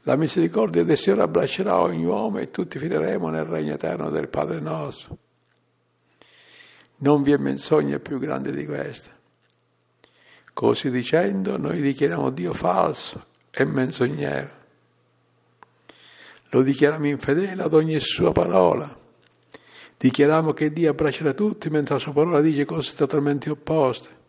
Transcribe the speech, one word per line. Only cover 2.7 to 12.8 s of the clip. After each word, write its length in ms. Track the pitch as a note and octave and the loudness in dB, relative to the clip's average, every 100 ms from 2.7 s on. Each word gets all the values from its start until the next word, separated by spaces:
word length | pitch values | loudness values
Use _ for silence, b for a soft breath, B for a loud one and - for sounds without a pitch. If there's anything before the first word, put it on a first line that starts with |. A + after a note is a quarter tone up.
| C#3+ | -6
finiremo 500 | D3 D#2 E2+ F#2 E2 | -4 -2 0 -2 -2
nel 160 | D#2+ | -4
regno 300 | D#2 D#2+ D2+ | -4 -4 -4
eterno 360 | D2+ E2 D#2+ D2+ | -4 -4 -4 -4
del 180 | D2+ - | -4 -4
Padre 300 | D3 D3 E3 | -4 -4 -4
nostro. 580 | D3+ D#2+ - - - - _ _ _ _ _ _ _ _ _ b b b b b b b b _ | -6 -6 -8 -12 -16 -20 _ _ _ _ _ _ _ _ _ b b b b b b b b _
Non 260 | C#3 D3 | 2 4
vi 80 | C#3 | 4
è 60 | C#3+ | 2
menzogna 640 | C#3 C#3 - D#3 C#3+ C#3+ | 0 -4 0 0 2 -4
più 180 | - C#3 | -6 -8
grande 320 | B2+ - C#3 | -6 -6 -6
di 160 | C#3 D3 | -8 -8
questa. 440 | C#3+ C#3+ B2 - _ _ _ _ _ _ _ _ _ b b b b b | -8 -8 -12 -20 _ _ _ _ _ _ _ _ _ b b b b b
Così 380 | - A#2 A#2 C#3 | 0 0 2 -2
dicendo, 680 | B2 A#2+ D#3+ G3 G3 F#3+ G3+ | -4 0 0 0 -2 -4 -4
noi 240 | C#3+ E3+ | -4 -2
dichiariamo 500 | C#3+ C3+ - D#2+ - | -2 0 -2 0 -2
Dio 220 | C3+ F3 | -2 -6
falso 760 | - E2+ F#2 | -2 0 2